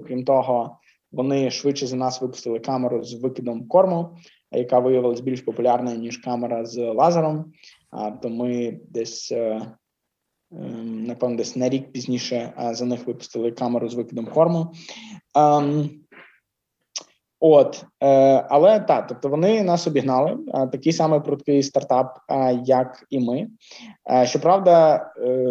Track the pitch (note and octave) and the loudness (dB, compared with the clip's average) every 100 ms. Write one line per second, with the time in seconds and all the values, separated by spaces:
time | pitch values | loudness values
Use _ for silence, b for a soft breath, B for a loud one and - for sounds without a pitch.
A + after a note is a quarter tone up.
0 | - B2+ B2+ C3+ B2+ A#2+ A#2 - b b | -4 -6 0 2 2 -2 -4 -10 b b
1 | _ B2 C3+ C#3 C3 - C#3+ C#3+ C3 B2+ | _ -6 -2 0 -2 -2 -4 -2 -4 -4
2 | B2+ B2 B2+ B2+ A#2+ A2+ - C3 B2 A#2 | -4 -4 -8 -8 -6 -6 -4 -2 -2 -4
3 | - A#2 B2+ B2 A#2+ A#2 B2+ F3+ F#3+ E3+ | -6 -6 -6 -6 -8 -8 0 2 2 0
4 | E3+ b b b b - B2 B2 B2+ B2+ | -6 b b b b -6 0 2 4 2
5 | B2 A#2+ C3 B2+ - A2+ A#2+ B2 B2 A#2 | 2 -2 -4 -6 -6 -2 0 0 -2 -8
6 | A2+ A#2 B2+ A#2+ A#2+ A#2 A#2 A#2 A#2 A2 | -10 -10 -8 -6 -4 -6 -6 -6 -4 2
7 | D#3+ E3+ D#3 D#3 E3 b b b b - | 2 2 0 -4 -8 b b b b -10
8 | G#2+ - A#2+ A#2 B2 B2 A#2 - - A#2 | -8 -8 -8 -6 -4 -4 -6 -8 -10 -8
9 | A#2 - - A#2+ A2+ A2 A2 - _ _ | -8 -10 -8 -4 -4 -4 -8 -16 _ _
10 | _ _ _ _ _ E3+ B2+ A#2+ A2+ A2 | _ _ _ _ _ -16 -12 -10 -10 -8
11 | A2+ A#2+ B2 A#2 A2 B2+ B2+ C3+ C3+ B2+ | -10 -4 -4 -2 -6 -2 -2 -2 -4 -10
12 | A#2+ B2 - A#2+ A#2 - A#2+ A2+ B2 A#2+ | -6 -6 -4 -6 -6 -8 -8 -4 -4 -4
13 | - A#2 - A#2 A#2 A#2 B2 A#2+ A#2 A#2+ | -6 -10 -10 -6 -4 -4 -4 -2 -4 -6
14 | A#2 A#2+ A2+ D3+ E3 E3+ E3 B B B | -8 -8 -4 2 2 2 -4 B B B
15 | A3 G#3 _ C#3+ D3+ D3 C#3+ D3+ D3+ - | -18 -20 _ 4 4 4 2 0 -2 -6
16 | _ b b b _ _ _ _ _ - | _ b b b _ _ _ _ _ -18
17 | - _ _ - D#3+ D3 B2 - - - | -18 _ _ 0 6 6 6 0 -18 -2
18 | C#3 C3+ C3+ C3+ - C#3+ E3+ E3 - C3 | 4 6 6 4 4 4 6 6 4 0
19 | - A#2+ C#3 D3 F#3 A3 F#3 E3+ E3+ C#3+ | -2 -6 -4 0 2 2 2 0 0 0
20 | C3+ B2+ D3+ A#3+ D#4 - C3 C3+ D#3 E3 | 0 2 0 -2 -6 -4 -2 -2 -2 0
21 | D#3+ D3+ D3+ C#3 - C#3 C#3 C3+ C3+ B2+ | 2 2 0 -4 0 0 0 -2 0 0
22 | B2+ - - C#3 C3 B2 B2+ B2+ B2+ - | 0 -6 -6 -2 0 0 2 2 0 -6
23 | - C#3 A#2 C3 A3 - B B B B | -8 -4 -2 -2 -6 -12 B B B B
24 | - B2+ B2+ C#3+ D#3+ A#3 F3+ E3+ D#3+ C3+ | 0 2 4 2 4 4 6 8 8 4
25 | - - B2 B2+ B2+ | 0 -6 -2 0 0